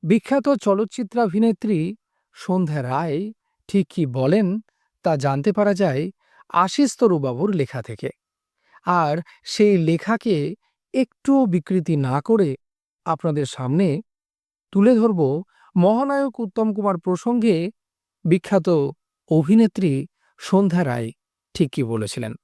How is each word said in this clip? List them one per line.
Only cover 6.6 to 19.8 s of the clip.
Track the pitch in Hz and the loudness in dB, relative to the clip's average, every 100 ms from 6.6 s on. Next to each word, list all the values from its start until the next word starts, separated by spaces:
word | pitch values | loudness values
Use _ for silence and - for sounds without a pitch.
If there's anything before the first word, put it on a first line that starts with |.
| 185 - 277 - | 0 2 0 2
তরুবাবুর | 233 175 139 123 196 | 0 2 -2 -2 -2
লেখা | 190 135 131 | -2 -2 -6
থেকে। | 110 110 127 - _ _ _ _ _ _ | -10 -10 -12 -12 _ _ _ _ _ _
আর | - 180 156 156 170 _ | -2 0 0 -2 -6 _
সেই | - - 208 196 | -14 2 4 4
লেখাকে | 160 165 - 226 233 170 147 185 _ _ _ | 2 0 0 -2 0 -2 -2 -8 _ _ _
একটুও | 262 254 _ - 277 254 | -4 -4 _ 0 2 2
বিকৃতি | 175 - 185 160 156 | 0 0 -2 0 -2
না | 131 135 | 0 -2
করে | - 226 175 131 _ _ _ _ | 0 0 0 -2 _ _ _ _
আপনাদের | - - 170 147 135 | -6 -4 -2 -2 -4
সামনে | - 127 151 190 147 - _ _ _ _ _ _ | -6 -2 0 0 -2 -6 _ _ _ _ _ _
তুলে | 196 208 | 2 4
ধরব | 240 226 190 139 147 190 _ _ - | 6 4 2 0 -2 -6 _ _ 2
মহানায়ক | 180 220 277 277 277 - | 4 2 0 -2 -2 -4
উত্তম | 226 - 220 | -8 -2 -2
কুমার | 202 202 180 | -2 -2 -2
প্রসঙ্গে | 185 180 - 240 226 170 175 - _ _ _ _ | -2 -2 -2 0 2 0 -2 -10 _ _ _ _
বিখ্যাত | 165 180 - 202 170 165 139 147 _ _ _ | 0 0 2 0 2 0 0 -6 _ _ _
অভিনেত্রী | 160 151 220 220 - | 0 4 4 4 2